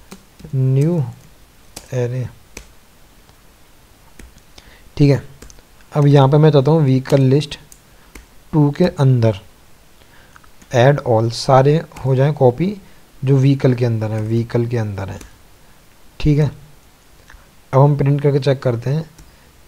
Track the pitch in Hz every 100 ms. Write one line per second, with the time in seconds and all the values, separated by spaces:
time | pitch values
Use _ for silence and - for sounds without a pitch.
0 | - - _ - - 135 131 135 151 175
1 | 120 - - - _ _ - - - 127
2 | 120 127 110 - - - - - _ _
3 | - _ _ _ _ _ _ _ _ _
4 | _ - - - _ - - - - -
5 | 143 131 - - - - _ - - 151
6 | 143 143 135 147 151 143 135 160 139 131
7 | 131 139 131 139 156 - - - _ -
8 | - - - - - 160 143 143 180 -
9 | 135 127 113 101 - - - - _ _
10 | - - - - - - - 127 127 147
11 | - 110 117 117 - 131 135 156 170 -
12 | 131 131 139 147 127 120 175 208 - -
13 | - - 131 139 135 139 135 123 120 113
14 | 107 110 107 113 117 120 120 120 107 98
15 | 95 98 - - - - - - _ _
16 | - - 151 147 143 - - - _ _
17 | _ - - - - - _ 135 143 143
18 | 139 143 143 139 135 135 131 117 123 147
19 | 160 - - _ _ _